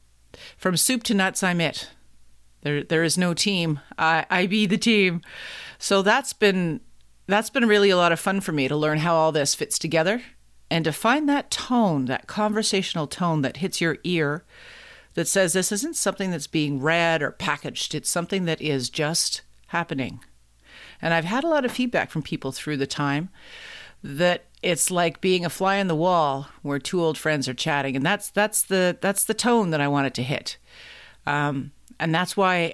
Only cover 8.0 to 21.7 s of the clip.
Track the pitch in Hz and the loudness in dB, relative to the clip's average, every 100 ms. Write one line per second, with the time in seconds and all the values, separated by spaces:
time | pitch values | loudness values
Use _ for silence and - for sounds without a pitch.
8 | 170 160 202 190 185 151 135 151 151 151 | 4 2 0 -2 0 0 2 2 2 2
9 | 170 165 160 151 139 - 147 - 160 160 | 2 4 4 2 0 -2 -4 -4 0 2
10 | 170 240 - - - - - 165 160 147 | 2 0 -6 -20 -20 -16 -4 -2 0 0
11 | 220 285 285 285 - - - 247 202 147 | 2 2 2 0 -2 -6 0 2 4 2
12 | 127 127 - - 214 214 220 226 - 165 | 0 -4 -6 -2 0 0 0 0 -2 -4
13 | 143 - 175 156 131 - 185 - 165 139 | -6 -2 0 0 -2 -2 -6 -2 -2 -2
14 | 175 170 143 156 - - - - - - | -2 0 0 -2 -8 -20 -20 -20 -20 -20
15 | - - 165 196 185 185 180 208 302 - | -10 -4 0 2 2 2 0 -2 -4 -2
16 | 202 190 190 165 - 160 147 139 143 170 | -4 -2 -4 -4 -2 0 0 0 0 2
17 | 170 160 135 - 156 143 147 - - 151 | 2 2 -2 -4 -4 -4 -6 -8 -6 -6
18 | - 175 175 196 170 156 151 135 123 147 | -4 -4 -2 -2 -2 -2 -2 -2 -2 -2
19 | 147 165 - - - - - 170 165 139 | -2 0 -2 -4 -12 -20 -6 -4 -4 -4
20 | 113 107 - - _ _ - - - - | -6 -8 -18 -20 _ _ -20 -20 -20 -6
21 | 165 165 165 247 330 302 247 | 0 0 0 -2 0 0 0